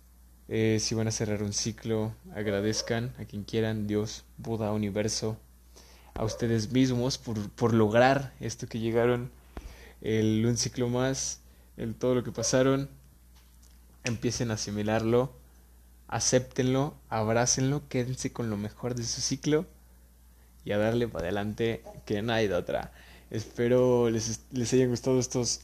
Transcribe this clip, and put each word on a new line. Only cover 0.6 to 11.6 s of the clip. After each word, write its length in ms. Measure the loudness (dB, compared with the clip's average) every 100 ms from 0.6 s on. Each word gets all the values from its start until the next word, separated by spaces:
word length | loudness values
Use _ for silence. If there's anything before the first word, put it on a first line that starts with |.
| 2 2
si 160 | 0
van 140 | 0 0
a 20 |
cerrar 320 | -2 -2 -2
un 120 | -2
ciclo, 600 | -4 -4 -6 -4 -2 -2 -6 -12
agradezcan 800 | -6 -2 0 0 -2 -2 -4 -4 -8
a 60 |
quien 200 | -12 -10
quieran, 420 | -6 -2 0 -2 0
Dios, 380 | 0 -2 -6 -16 -14
Buda, 360 | -6 -4 -2
universo, 680 | 0 -2 0 -2 0 -4 -6 -12 -20 -20 -20 -20 -20 -14
a 120 | -4
ustedes 460 | -4 -2 0 0 2
mismos 460 | 2 2 2 -2 -4
por, 320 | -6 -6 -6
por 220 | 0 4
lograr 640 | 6 6 8 6 4 0 -8
esto 260 | -10 -8 -8
que 140 | -4
llegaron, 500 | 0 2 4 2 -2 -12 -18 -16 -16 -18 -20 -10
el, 420 | -2 2 4 4 2
un 120 | 0
ciclo 300 | -2 -2 -2
más, 520 | 0 0 -2 -6 -8 -14 -20